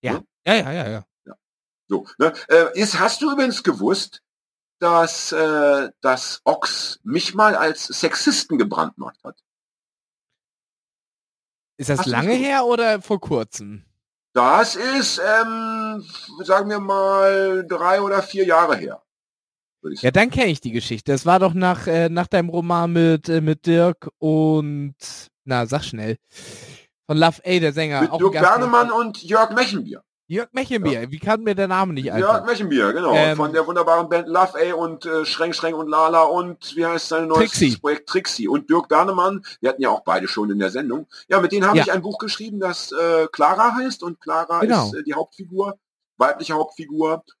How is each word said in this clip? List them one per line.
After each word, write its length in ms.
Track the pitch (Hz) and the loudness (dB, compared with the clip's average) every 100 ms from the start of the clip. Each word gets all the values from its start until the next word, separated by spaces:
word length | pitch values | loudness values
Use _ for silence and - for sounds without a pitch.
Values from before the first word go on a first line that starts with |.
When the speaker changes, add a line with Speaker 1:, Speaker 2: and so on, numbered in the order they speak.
Speaker 1:
Ja. 120 | 123 | -6
Speaker 2:
Ne? 120 | 143 - _ 165 | -8 -10 _ 0
Speaker 1:
Ja, 60 | 220 | 0
ja, 160 | 151 | 0
ja, 180 | 165 113 | -8 -8
ja. 160 | 107 - _ - | -10 -12 _ -20
Speaker 2:
Ja. 80 | - _ _ _ _ _ | -20 _ _ _ _ _
So, 180 | 98 - - | -4 -4 -2
ne? 160 | 151 - - | -2 -2 4
Äh, 320 | 160 165 - | 6 6 0
ist, 200 | 208 175 | -2 2
hast 220 | 196 - | 0 0
du 100 | 294 | -2
übrigens 320 | 285 262 - | 0 0 0
gewusst, 580 | - 135 104 196 - - _ _ _ _ _ _ | -2 -2 -2 -2 -4 -14 _ _ _ _ _ _
dass, 520 | 175 170 165 - - | 2 2 2 -2 -6
äh, 580 | 156 156 151 147 139 127 _ | -2 0 2 2 2 -2 _
dass 400 | 135 127 - - | -2 -2 -4 -4
Ochs 560 | - 139 - - - - | -2 -2 -4 -6 -8 -10
mich 300 | - 156 - | -6 -4 -4
mal 220 | 190 214 190 | 2 2 4
als 300 | 160 151 - | -2 -4 -10
Sexisten 720 | - 165 - - - - 147 | -4 -2 0 0 0 -2 0
gebrandmarkt 680 | 104 - 80 - 62 _ | 0 0 -4 -6 -16 _
hat? 180 | - - _ _ _ _ _ _ _ _ _ _ _ _ _ _ _ _ _ _ _ _ _ _ _ _ | -20 -20 _ _ _ _ _ _ _ _ _ _ _ _ _ _ _ _ _ _ _ _ _ _ _ _
Speaker 1:
Ist 120 | 139 | -4
das 100 | 139 | -2
Speaker 2:
Hast 80 | - | 0
du 40 | |
Speaker 1:
lange 160 | 120 165 | 0 0
Speaker 2:
das 80 | 254 | 0
gewusst? 120 | 277 | 0
Speaker 1:
her 140 | 277 240 | 0 0
oder 360 | 240 233 214 | 2 0 -2
vor 180 | - 196 | -2 -6
kurzem? 640 | - 135 110 - 104 104 _ _ _ _ _ | -2 -4 -4 -12 -16 -18 _ _ _ _ _
Speaker 2:
Das 420 | 127 123 175 220 180 | 2 6 6 4 -2
ist, 440 | 262 269 226 - | -2 0 -2 -2
ähm, 840 | 190 220 226 226 220 220 220 214 160 - - 156 | 2 2 2 -4 -6 -6 -8 -10 -14 -18 -18 -14
sagen 260 | 175 190 202 | 0 0 2
wir 100 | 208 | -4
mal, 840 | 196 196 196 196 196 196 196 185 175 | -2 0 2 4 4 4 0 -2 -4
drei 340 | 175 175 190 | -2 0 0
oder 200 | 202 196 | 0 -2
vier 220 | 190 196 185 | -2 -2 4
Jahre 300 | 165 170 120 | 4 4 0
her, 260 | 80 - _ _ _ _ _ _ _ _ | -4 -14 _ _ _ _ _ _ _ _
würd 120 | 78 | -12
ich 80 | 71 | -2
Speaker 1:
Ja, 60 | 123 | 0
Speaker 2:
sagen. 60 | 156 | 2
Speaker 1:
dann 140 | 233 | 2
kenn 180 | 269 233 | 2 0
ich 100 | 151 | 0
die 120 | 127 | -4
Geschichte. 400 | 117 - 113 - | -6 -6 -8 -2
Das 140 | 135 165 | -2 2
war 140 | 180 | 4
doch 140 | 185 | 4
nach, 320 | 170 185 175 - | 2 0 0 -2
äh, 220 | 165 170 | 0 0
nach 180 | 170 175 | -2 0
deinem 220 | 185 170 | 0 0
Roman 420 | 170 170 175 170 | -2 0 0 0
mit, 380 | 170 165 160 160 | 2 4 2 0
äh, 120 | 160 | 0
mit 240 | 156 151 170 | 0 -2 2
Dirk 420 | 165 175 170 - _ | 4 4 0 -12 _
und, 800 | 156 156 156 156 147 147 143 139 - - - _ - | 0 2 2 2 -2 -6 -10 -12 -18 -20 -20 _ -6
na, 200 | 123 117 | -4 -2
sag 160 | 139 | -4
schnell. 340 | - 113 107 113 _ - - - - - _ _ - | -6 -8 -8 -8 _ -20 -20 -20 -20 -20 _ _ -4
Von 120 | 151 | 2
Love 240 | 165 - 180 | 2 0 -2
A, 140 | 180 | 0
der 140 | 160 | 0
Sänger. 280 | 143 156 143 | -2 -4 0
Speaker 2:
Mit 100 | - | 0
Speaker 1:
Auch 40 | 165 | 2
ein 40 | |
Speaker 2:
Dirk 140 | 190 | 2
Speaker 1:
Gast- 120 | 156 175 233 | 4 4 4
Speaker 2:
Bernemann 340 | 247 240 240 | 4 4 4
und 300 | 226 233 208 | 0 -4 -8
Jörg 280 | 170 220 220 | 0 2 2
Mechenbier. 520 | 220 240 196 - - _ _ _ | 2 -2 -4 -8 -14 _ _ _
Speaker 1:
Jörg 220 | 180 233 | -8 -6
Mechenbier, 480 | 254 262 240 165 120 | -6 -4 -2 -2 -4
Speaker 2:
Ja. 80 | 123 | -6
Speaker 1:
wie 80 | 139 | -8
kam 240 | 196 220 | -2 -2
mir 100 | 220 | 0
der 140 | 190 190 | -2 0
Name 260 | 185 190 | 0 0
nicht 120 | 147 131 | -2 -4
Speaker 2:
Jörg 100 | 110 | 0
Speaker 1:
einfach? 300 | 202 226 226 | 2 2 0
Speaker 2:
Mechenbier, 480 | 226 196 139 101 | -2 0 2 2
genau. 200 | 135 170 | 2 2
Speaker 1:
Ähm, 220 | 156 156 151 | 4 4 2
Speaker 2:
Von 160 | 147 | 0
der 160 | 156 160 | 0 0
wunderbaren 400 | 175 165 165 165 | 0 2 2 2
Band 220 | 170 170 | -2 0
Love 240 | 170 185 143 | 2 2 2
A 160 | 175 | -2
und, 320 | 165 170 160 170 | -2 -6 -8 -6
äh, 200 | 160 156 | -4 -4
Schränk, 280 | - 165 | -4 -4
Schränk 220 | 165 165 160 | -2 -4 -4
und 140 | 156 | -2
Lala 340 | 156 160 165 | 2 4 6
und 520 | 156 175 180 170 - 151 | 4 2 -4 -10 -12 -4
wie 80 | 165 | -2
heißt 240 | 170 - | -2 -2
sein 180 | 160 160 | -4 2
neues 240 | 160 160 | 2 2
Speaker 1:
Trixie. 240 | - 151 117 | 2 0 2
Speaker 2:
Projekt? 300 | 147 147 - | -2 -4 -2
Trixie. 400 | 185 185 - 113 | -4 -4 -6 -2
Und 220 | 143 - | -2 2
Dirk 180 | 165 - | 0 2
Bernemann, 560 | 151 185 185 180 196 - - | 2 2 2 0 -2 -12 -4
wir 100 | 131 | -2
hatten 120 | 131 | 0
ja 80 | 131 | 0
auch 100 | - - | 0 0
beide 240 | 92 95 | -2 -2
schon 200 | - 104 | -4 -2
in 100 | 101 | 0
der 120 | 95 | -2
Sendung. 360 | 117 139 131 151 - - | -2 -6 -6 -10 -20 0
Ja, 140 | 170 | 0
mit 100 | 175 | 2
denen 160 | 202 190 | 2 4
habe 100 | 165 | 4
Speaker 1:
Ja. 60 | |
Speaker 2:
ich 80 | 147 | 2
ein 100 | 185 | -2
Buch 160 | 180 - | -4 -10
geschrieben, 440 | 214 - 220 202 | -8 -10 -10 -6
das, 320 | 185 170 - | -6 -6 -8
äh, 340 | 143 170 165 156 | -2 0 2 0
Clara 420 | - 151 190 233 240 | 2 2 4 2 2
heißt 260 | 262 - | -4 -6
und 200 | 175 165 | -12 -12
Clara 400 | - 160 160 170 | -4 -4 -2 -2
Speaker 1:
Genau. 240 | 220 226 107 | 2 2 0
Speaker 2:
ist, 80 | - | -4
äh, 80 | |
die 100 | 151 | -6
Hauptfigur, 640 | 143 160 - 180 185 202 196 _ _ _ _ | -6 -8 -10 -10 -4 -4 -6 _ _ _ _
weibliche 360 | 131 147 160 | 0 0 -4
Hauptfigur. 680 | 156 156 - 151 156 156 160 _ _ | -4 -4 -8 -10 -4 -2 -2 _ _